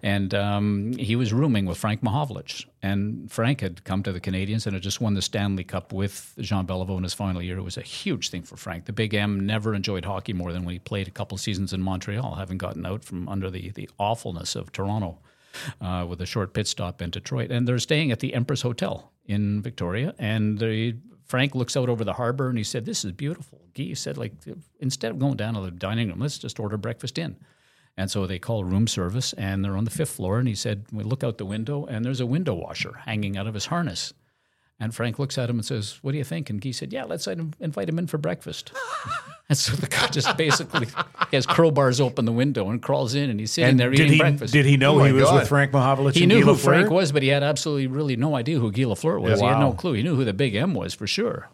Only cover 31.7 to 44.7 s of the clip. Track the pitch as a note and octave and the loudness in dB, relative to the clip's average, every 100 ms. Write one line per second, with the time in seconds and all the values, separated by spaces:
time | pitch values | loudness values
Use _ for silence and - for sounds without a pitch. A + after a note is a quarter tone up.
31.7 | C#3+ - A2 A#2+ C3 B2 C#3 F3+ F#2 E2 | -6 -6 -6 -4 -2 -2 0 0 -4 -6
32.7 | - - - - A2 G#2 G2 G2+ G#2+ - | -8 -10 -10 -6 -4 -2 -4 -4 -6 -4
33.7 | E3+ E3 F2 - - _ _ _ _ _ | -2 -2 -4 -10 -12 _ _ _ _ _
34.7 | _ A2 A#2 A#2 A#2 C#3 C#3 A#2+ A#2+ G#2+ | _ -8 -4 -4 -2 -4 -2 -2 -2 -2
35.7 | A#2+ G#2 - C#3 D3 C3+ E3 D3+ G#2 C3 | -6 -6 -8 -6 -4 -4 -6 -6 -6 -6
36.7 | A#2+ - A#3+ - E3 G3+ F#3 D#3+ D3+ E3 | -8 -8 -8 -6 -6 -6 -6 -6 -6 -6
37.7 | D3+ F#3 E3 F3 D#3 D#3 F3 - - - | -4 -2 -2 -2 -2 -4 -4 -8 -12 -10
38.7 | C5+ A#4+ C#5 C#5 D#5+ - D#5+ _ C#3+ - | -10 -8 -8 -6 -8 -8 -20 _ 0 0
39.7 | C#3+ C#3 - - C#3+ C#3 D3 D#3+ C3 D3+ | -2 -2 0 0 0 0 0 2 2 2
40.7 | B2+ A#2 - - - - C#3 B2 D3 E3 | -2 -2 -4 -8 -4 0 0 2 6 6
41.7 | C#3+ C3+ B2 C3+ B2+ A#2 A#2 C3+ C3 G2 | 6 4 4 2 2 0 2 2 2 -2
42.7 | A#2 - C#3 C3 C3+ C#3+ G#2 G#2+ - B2 | -2 0 0 2 0 0 -2 -2 4 6
43.7 | C3 B2 C#3 D3+ D#3 C#3+ C#3+ C#3 D3 C#3 | 8 6 6 8 8 8 4 4 6 8